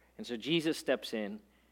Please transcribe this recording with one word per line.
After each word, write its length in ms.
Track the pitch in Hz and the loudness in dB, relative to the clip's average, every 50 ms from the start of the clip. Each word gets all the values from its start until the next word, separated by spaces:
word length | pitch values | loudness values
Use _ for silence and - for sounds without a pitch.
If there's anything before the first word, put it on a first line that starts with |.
| _ _ _ | _ _ _
And 100 | - 110 | -14 -8
so 100 | - 120 | -8 -8
Jesus 420 | 110 101 135 170 170 147 165 151 - | -4 0 2 2 4 4 2 0 0
steps 340 | - 147 131 - - - | 2 2 2 2 0 -2
in, 260 | - 110 104 98 - - - _ _ _ _ _ | -4 -2 -2 -4 -6 -8 -12 _ _ _ _ _